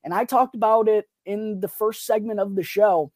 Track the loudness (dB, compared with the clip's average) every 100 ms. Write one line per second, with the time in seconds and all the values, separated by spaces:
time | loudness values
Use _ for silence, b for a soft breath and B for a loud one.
0 | -4 -4 0 0 0 0 2 4 4 2
1 | 0 _ -8 -6 -6 -6 -8 -4 -4 -4
2 | -2 -2 -2 -4 -2 -4 -4 2 4 4
3 | -2